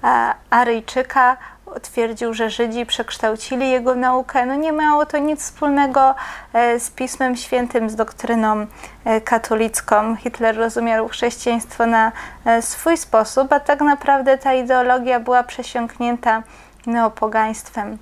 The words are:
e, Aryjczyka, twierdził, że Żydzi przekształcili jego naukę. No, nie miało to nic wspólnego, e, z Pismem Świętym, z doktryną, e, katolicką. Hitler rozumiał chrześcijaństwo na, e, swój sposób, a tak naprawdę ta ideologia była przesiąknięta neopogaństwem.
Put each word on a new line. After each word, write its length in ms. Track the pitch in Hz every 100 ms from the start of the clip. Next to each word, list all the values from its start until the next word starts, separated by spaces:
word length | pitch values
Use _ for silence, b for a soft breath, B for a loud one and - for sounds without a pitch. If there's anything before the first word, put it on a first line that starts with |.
e, 300 | 247 247 233 - -
Aryjczyka, 880 | 240 240 226 226 262 262 269 247 262 B B - -
twierdził, 520 | - - 226 220 233
że 160 | 220 226
Żydzi 360 | 214 233 226 240
przekształcili 840 | - 226 - 190 220 - 262 262
jego 240 | 254 240 247
naukę. 500 | 254 254 262 277 247
No, 100 | 277
nie 160 | 320
miało 340 | 302 302 294 302
to 120 | 302
nic 240 | 294 302
wspólnego, 760 | - - 302 285 277 262 269 262 B B B
e, 260 | 233 240 240
z 120 | 233
Pismem 440 | - 254 - 254 247
Świętym, 540 | - 247 247 247 220
z 60 | 220
doktryną, 720 | 220 - 226 226 220 214 214 B B B -
e, 160 | 220
katolicką. 920 | 220 226 - 220 226 - - 208 214 226
Hitler 420 | 247 - 226 220
rozumiał 500 | 226 226 233 220 226
chrześcijaństwo 760 | - 240 240 - 233 226 - 233
na, 260 | 226 220 B B B -
e, 160 | 233
swój 360 | 226 - - 330
sposób, 560 | - 220 214 - 269
a 60 | -
tak 220 | 196 285
naprawdę 560 | 294 285 - 277 262 262
ta 160 | 269
ideologia 640 | 262 247 254 247 254 240 247
była 240 | 233 247
przesiąknięta 1000 | 247 - 240 247 233 - 240 240 240 220 220 B B B -
neopogaństwem. 1120 | 233 226 226 220 220 220 220 - - 208 214